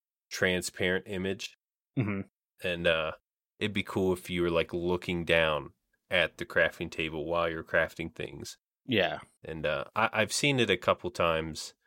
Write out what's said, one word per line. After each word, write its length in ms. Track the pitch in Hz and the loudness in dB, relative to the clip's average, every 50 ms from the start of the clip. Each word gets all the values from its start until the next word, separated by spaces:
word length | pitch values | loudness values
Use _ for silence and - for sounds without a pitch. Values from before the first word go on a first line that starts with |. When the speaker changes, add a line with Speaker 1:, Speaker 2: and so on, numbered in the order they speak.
| _ _ _ _ _ _ | _ _ _ _ _ _
Speaker 1:
transparent 760 | - - 101 92 90 90 87 - - - 101 90 92 95 - | -4 0 0 2 2 0 -2 -4 -4 -2 0 0 0 0 -2
image. 500 | - 101 92 92 98 98 95 - - - _ _ _ _ _ _ _ _ | -4 -6 -4 -4 -4 -4 -6 -8 -12 -14 _ _ _ _ _ _ _ _
Speaker 2:
Mm-hmm. 240 | 135 110 104 101 98 98 - _ _ _ _ _ - - | -2 -2 0 -2 -4 -6 -10 _ _ _ _ _ -6 -4
Speaker 1:
And, 240 | 92 87 85 85 | -4 -2 2 4
uh, 240 | 87 82 80 78 78 - - _ _ _ _ _ _ _ - | 4 4 4 0 -2 -6 -8 _ _ _ _ _ _ _ -6
it'd 140 | - 104 101 | -4 -2 -2
be 100 | 104 92 | -2 -4
cool 300 | - - 104 95 92 90 | 0 0 2 2 2 2
if 160 | 90 - - | 0 -2 -4
you 120 | 92 87 | -2 0
were, 80 | 87 85 | 2 2
like, 240 | 85 82 80 - - | 2 2 0 0 -2
looking 520 | 87 85 87 90 90 - - 90 85 82 | -2 0 0 0 0 0 -2 -2 -2 2
down 460 | 78 85 82 80 78 76 73 67 - - _ _ _ _ _ _ - | 4 4 4 4 4 2 -2 -4 -8 -14 _ _ _ _ _ _ 0
at 280 | 98 90 82 78 - | 2 2 2 2 -2
the 80 | - 87 | -8 -10
crafting 460 | - - 95 82 76 - - 87 80 | -2 2 2 2 2 2 -4 -8 -6
table 340 | - - 82 78 78 78 73 | -4 -4 -4 -4 -4 -6 -4
while 240 | 80 85 85 85 85 | 0 0 0 0 0
you're 140 | 80 80 80 | -2 -4 -4
crafting 500 | - - 85 80 78 - - 82 82 - | 0 2 2 2 2 -2 -6 -8 -8 -8
things. 440 | - - - 71 73 - - - - _ _ _ _ _ | -8 -10 -10 -10 -12 -14 -14 -14 -16 _ _ _ _ _
Speaker 2:
Yeah. 340 | - 123 104 90 80 76 71 - - _ _ - | 0 2 2 2 2 -2 -6 -10 -16 _ _ -12
Speaker 1:
And, 220 | 78 80 80 76 | -10 -8 -4 -2
uh, 200 | 73 76 69 - - - | -2 -2 -2 -4 -4 0
I, 140 | 107 113 113 - | 0 0 2 2
I've 200 | 110 107 98 - | 0 0 0 0
seen 260 | - - 147 135 127 | 0 2 2 2 4
it 100 | 117 101 | 4 2
a 80 | 95 | 2
couple 340 | - - - 92 - - 90 | 2 2 2 0 2 -2 -4
times. 640 | - - 90 85 82 80 80 80 78 - - - - _ _ | -2 0 2 2 2 0 -2 -4 -6 -10 -12 -12 -16 _ _